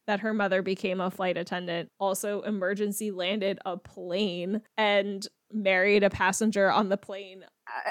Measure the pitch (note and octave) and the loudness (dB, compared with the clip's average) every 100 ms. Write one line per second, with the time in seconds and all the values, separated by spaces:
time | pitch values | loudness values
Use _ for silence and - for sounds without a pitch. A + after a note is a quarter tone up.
0 | - G3+ A3 A3 G3 F#3+ F#3+ F#3+ G3 F#3 | -2 -2 0 0 2 2 0 -2 -2 -2
1 | F#3 F#3 F#3 E3+ F3+ F3+ F3+ E3+ - - | -2 -2 -2 -2 -4 -6 -4 -6 -6 -4
2 | G3 F#3+ G#3 G3+ G#3 G#3 F#3 G3+ G#3 G3+ | -2 -2 -2 -4 -4 -2 -2 0 -2 -4
3 | G#3+ F#3 F3+ G#3 F#3+ F#3 G3 F3+ - - | -6 -2 -2 0 -2 -2 -6 -8 -10 -14
4 | F3+ F#3 G#3 F3 F3+ A3 - - G#3+ G3+ | -4 -2 -2 -2 -4 -4 -4 0 4 4
5 | G3+ G3 - _ _ G#3+ F#3+ F#3 G3+ G3+ | 2 -4 -10 _ _ -2 2 4 6 6
6 | G3 - F#3 G3 A3 G3+ F#3+ G3 G3 G3 | 4 4 0 2 2 4 4 4 2 0
7 | - G3 G3 F#3+ - _ - - - | -4 -14 -14 -18 -20 _ -12 -8 0